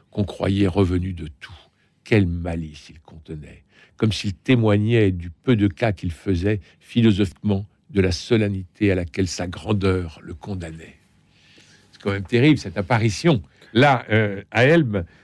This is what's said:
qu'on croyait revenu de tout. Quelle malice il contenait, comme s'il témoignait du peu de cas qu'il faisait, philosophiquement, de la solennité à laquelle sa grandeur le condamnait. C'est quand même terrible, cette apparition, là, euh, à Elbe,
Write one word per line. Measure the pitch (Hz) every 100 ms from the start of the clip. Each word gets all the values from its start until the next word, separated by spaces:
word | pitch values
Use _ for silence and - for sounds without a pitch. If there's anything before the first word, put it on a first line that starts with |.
| _
qu'on | -
croyait | 90 - 95 98 95
revenu | 95 90 90 92
de | 85 76 -
tout. | - - _ _ _ _ -
Quelle | 110 87
malice | 85 87 82 78 71 -
il | 73
contenait, | - 80 - 78 71 - _ _ _ -
comme | 110
s'il | 95 104
témoignait | - - 127 110 104 107 117 101
du | 90 87
peu | - - 113
de | 101
cas | - 117
qu'il | 95 90
faisait, | - 101 85 98 104 - _
philosophiquement, | - 120 113 98 92 - 104 98 104 _ -
de | 98
la | 92
solennité | 87 - 113 104 95 92 - 101
à | 92
laquelle | 82 - 90
sa | - 90
grandeur | - 107 104 95 92 82 -
le | -
condamnait. | 85 - 95 82 80 82 - _ _ _ _ _ _ _ _ _
C'est | -
quand | 104
même | 98
terrible, | 92 117 151 139
cette | 98 104
apparition, | 95 117 113 90 170 117 - _ - 113
là, | 143 127 -
euh, | 110 104 98 -
à | 110 131
Elbe, | 170 127 101 82 _